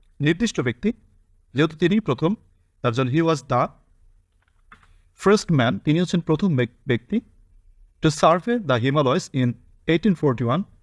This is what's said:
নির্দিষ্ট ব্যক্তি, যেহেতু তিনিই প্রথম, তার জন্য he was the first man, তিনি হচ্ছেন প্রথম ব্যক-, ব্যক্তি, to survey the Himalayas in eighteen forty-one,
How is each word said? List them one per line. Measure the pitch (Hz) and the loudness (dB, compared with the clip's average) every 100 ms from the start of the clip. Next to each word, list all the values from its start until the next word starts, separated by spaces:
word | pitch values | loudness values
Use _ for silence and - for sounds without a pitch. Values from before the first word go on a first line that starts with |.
| _ _ | _ _
নির্দিষ্ট | 143 170 226 - | -2 0 -2 -2
ব্যক্তি, | 127 110 202 - _ _ _ _ _ | -4 -2 -4 -6 _ _ _ _ _
যেহেতু | 120 160 160 | -2 -2 0
তিনিই | 175 208 | 0 0
প্রথম, | 220 135 160 220 _ _ _ _ | -2 -2 -2 -2 _ _ _ _
তার | 131 | -4
জন্য | 113 127 | -2 0
he | 147 | 0
was | 165 160 | 0 -2
the | - 123 160 - _ _ _ _ _ _ _ _ _ - _ _ _ _ | -2 -2 -2 -6 _ _ _ _ _ _ _ _ _ -20 _ _ _ _
first | 190 208 - 156 | 2 2 2 2
man, | 117 110 | 2 0
তিনি | - 156 | -2 0
হচ্ছেন | 180 185 | 0 -2
প্রথম | 165 156 202 135 | -2 -2 0 0
ব্যক-, | 120 _ - | -2 _ -4
ব্যক্তি, | 120 - 214 - _ _ _ _ _ - _ | -4 -2 -6 -6 _ _ _ _ _ -20 _
to | 156 | -2
survey | 151 175 175 202 240 | 2 2 2 0 -4
the | 175 123 | 0 0
Himalayas | 127 143 135 156 - 139 | 2 2 2 0 -2 -2
in | 123 120 - _ - | -2 -4 -14 _ -2
eighteen | 165 220 170 | 0 2 0
forty-one, | 147 117 117 143 208 _ | 0 0 -2 -4 -6 _